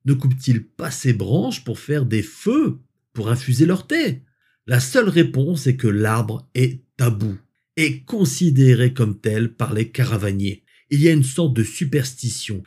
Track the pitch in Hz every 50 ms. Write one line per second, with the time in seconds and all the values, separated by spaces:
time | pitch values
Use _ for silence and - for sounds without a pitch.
0 | - 131 143 131 - 131 127 - - - 123 113 - - _ - 170 143 - -
1 | - 131 117 98 95 95 123 175 220 262 226 - - - 110 - - - 147 151
2 | 131 110 110 110 107 - - - - 202 247 302 311 214 - - - _ _ _
3 | _ _ _ - 101 110 123 127 - - 123 - 160 165 185 180 - - 294 330
4 | 311 202 131 - - _ _ _ _ _ _ _ _ 110 123 123 131 - - 254
5 | 233 196 156 139 120 - - 131 135 160 180 147 - 135 123 131 - 110 101 104
6 | 107 107 110 113 113 107 110 127 - - - 123 127 131 131 - - _ _ -
7 | 123 120 113 101 110 107 95 98 - _ _ _ _ _ _ - 156 147 131 -
8 | - - 247 214 190 131 - - 180 170 135 131 135 131 123 113 123 123 131 131
9 | 117 107 101 - - 110 107 107 117 113 - - 117 - 107 107 113 113 - -
10 | 131 127 113 101 98 101 98 98 98 98 98 - _ _ _ _ _ _ 147 143
11 | 151 170 160 151 131 131 - - 170 147 120 113 107 - - - 175 135 135 147
12 | 131 - - - - 117 - - - - 104 92 -